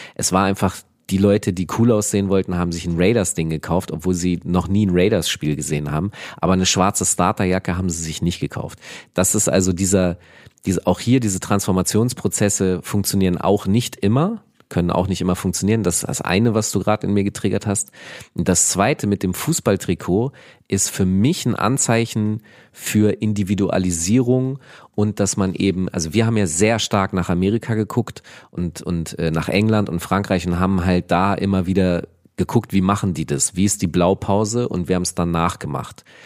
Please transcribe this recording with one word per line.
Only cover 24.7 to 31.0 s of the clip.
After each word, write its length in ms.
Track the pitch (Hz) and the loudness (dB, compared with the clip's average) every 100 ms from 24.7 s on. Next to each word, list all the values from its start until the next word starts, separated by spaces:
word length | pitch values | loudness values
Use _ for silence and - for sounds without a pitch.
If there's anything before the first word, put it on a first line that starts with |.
| - - | -20 -10
und 280 | - 104 101 | -2 0 0
dass 160 | 98 - | -2 0
man 160 | 95 | -2
eben, 340 | 90 98 90 92 | 0 0 0 -2
also 260 | - 80 | -4 -2
wir 120 | 90 113 | 0 2
haben 100 | 113 | 2
ja 120 | 95 | 0
sehr 320 | 78 107 113 | 2 2 2
stark 340 | - 107 98 | 0 0 0
nach 160 | 95 87 | 0 0
Amerika 460 | 87 95 113 - 110 | 0 0 0 -2 -2
geguckt 480 | 104 - 113 - - - - | -2 -2 -4 -6 -18 -20 -14
und, 300 | - 87 - | -6 -6 -6
und, 360 | - 87 80 - | -4 -4 -4 -4
äh, 120 | 82 | -2
nach 160 | 80 80 | -2 0
England 400 | 95 110 107 104 | 2 4 2 0
und 120 | 85 | -4
Frankreich 440 | - 92 101 95 90 | -2 -2 0 0 0
und 140 | 87 | 0
haben 240 | 92 95 | 2 2
halt 280 | 87 95 | 2 0